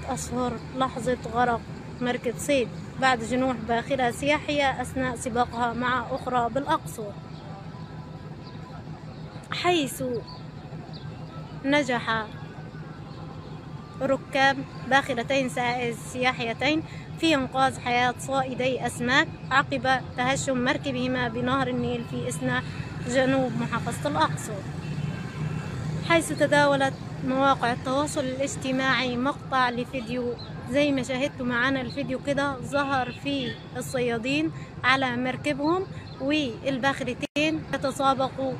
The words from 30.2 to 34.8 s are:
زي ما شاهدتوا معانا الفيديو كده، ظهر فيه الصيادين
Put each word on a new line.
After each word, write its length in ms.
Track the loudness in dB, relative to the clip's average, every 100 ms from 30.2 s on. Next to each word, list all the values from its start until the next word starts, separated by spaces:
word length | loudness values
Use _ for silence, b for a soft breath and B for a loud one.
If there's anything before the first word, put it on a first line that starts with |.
| -2 -4 -8 -10 0
زي 200 | 4 4
ما 120 | 4
شاهدتوا 420 | 0 0 0 0 0
معانا 360 | 2 4 2
الفيديو 380 | 0 -4 -2 -2 0
كده، 280 | 2 0 -2
ظهر 540 | -2 0 2 0 0 -4
فيه 320 | -4 -2 -2 -6 -8 -8
الصيادين 720 | -4 -2 0 0 0 0 0 B B B